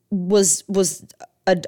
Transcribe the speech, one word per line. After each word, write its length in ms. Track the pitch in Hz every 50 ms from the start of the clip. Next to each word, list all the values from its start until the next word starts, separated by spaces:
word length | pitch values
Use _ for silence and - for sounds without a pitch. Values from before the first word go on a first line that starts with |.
| _ -
was, 540 | 202 185 180 180 208 208 196 185 - - - -
was 380 | 196 196 190 160 - - - - - - - - _ _ -
a, 120 | 190 185 175 -